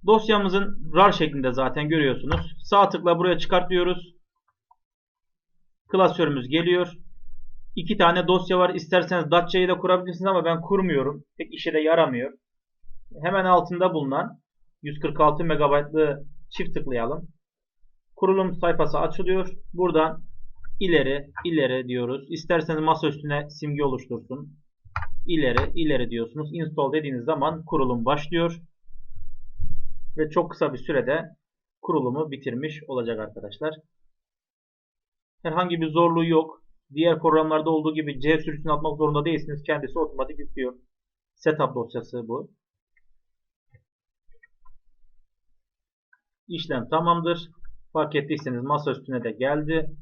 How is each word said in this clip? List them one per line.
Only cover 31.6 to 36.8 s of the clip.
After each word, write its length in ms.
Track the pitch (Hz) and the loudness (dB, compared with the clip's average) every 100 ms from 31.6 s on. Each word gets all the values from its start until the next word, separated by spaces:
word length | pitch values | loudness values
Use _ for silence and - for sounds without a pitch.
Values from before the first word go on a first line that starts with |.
| _ _ | _ _
kurulumu 480 | - 156 123 139 156 | -2 0 0 -2 -4
bitirmiş 520 | 139 139 120 151 151 - | -6 -6 -6 -8 -10 -8
olacak 300 | 127 117 110 | -6 -4 -6
arkadaşlar. 540 | 107 110 104 - 151 156 _ _ _ _ _ _ _ _ _ _ _ _ _ _ _ _ | -8 -12 -16 -8 -8 -8 _ _ _ _ _ _ _ _ _ _ _ _ _ _ _ _
Herhangi 380 | 165 160 180 170 | -6 -2 -2 -2
bir 100 | 160 | 0
zorluğu 340 | 156 170 165 | 2 4 4
yok. 380 | 165 160 160 - _ _ | 4 2 2 -10 _ _